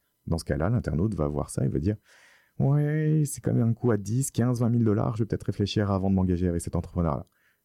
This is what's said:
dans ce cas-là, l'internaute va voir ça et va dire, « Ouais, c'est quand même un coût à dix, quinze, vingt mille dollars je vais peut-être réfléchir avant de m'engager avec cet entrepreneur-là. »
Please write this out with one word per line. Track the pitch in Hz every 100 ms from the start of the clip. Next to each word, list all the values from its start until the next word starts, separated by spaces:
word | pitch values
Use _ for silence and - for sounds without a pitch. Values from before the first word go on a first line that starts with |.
| _ _ -
dans | 82
ce |
cas-là, | - 71 82
l'internaute | 113 - 73 107
va | 78 73
voir | 73 69
ça | -
et | -
va | -
dire, « | 85 104 _ - - _ _ -
Ouais, | 135 147 147 151 156 156 147
c'est | -
quand | -
même | 123 113
un |
coût | 113 120
à | 107
dix, | 101 120 135
quinze, | - 120 120
vingt | 120
mille | 120
dollars | 110 104 131
je | 110
vais | 110
peut-être | 92
réfléchir | - - 101 - 101
avant | 98 95
de | 95
m'engager | 92 87 90
avec | 85
cet | -
entrepreneur-là. » | 85 - 90 85 67 - _ _ _